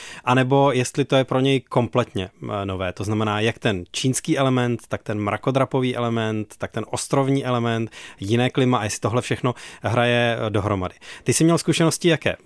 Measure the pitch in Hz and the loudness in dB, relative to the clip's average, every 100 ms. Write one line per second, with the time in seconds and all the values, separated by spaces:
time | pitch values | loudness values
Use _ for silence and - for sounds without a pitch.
0 | - - - 127 127 139 139 127 123 - | -18 -8 0 2 4 4 4 2 0 -2
1 | 139 135 131 131 135 135 - - 117 127 | 2 2 2 2 2 0 0 0 0 0
2 | 117 107 95 - 120 107 98 95 92 - | 0 -4 -6 -8 -8 -6 -4 -4 -6 -6
3 | 101 107 107 104 113 - 123 95 87 - | -4 -2 0 0 -2 -2 -2 -2 -6 -4
4 | 131 127 - 139 135 127 123 117 - 104 | -2 -2 -2 0 2 2 0 -2 -6 -8
5 | - 104 104 104 - 135 131 135 127 117 | -6 -4 -2 -2 0 0 0 0 0 -2
6 | 120 113 110 110 104 - 104 - 107 - | -2 -2 -2 -4 -6 -8 -8 -6 -6 -6
7 | - 139 135 139 127 123 117 113 113 - | -2 0 2 0 0 -2 0 -2 -4 -10
8 | - - 98 117 123 - 127 123 104 - | -20 -10 0 2 2 2 2 2 0 -2
9 | 113 120 - 120 127 120 - - 107 117 | -2 -2 -2 -2 -2 -4 -10 -6 -2 2
10 | 120 120 120 117 113 104 101 98 90 - | 2 2 2 0 -2 0 0 -2 -4 -8
11 | - - - 123 160 165 - 151 165 - | -16 -6 -2 2 4 4 2 2 2 2
12 | 175 156 - - | 2 2 0 -4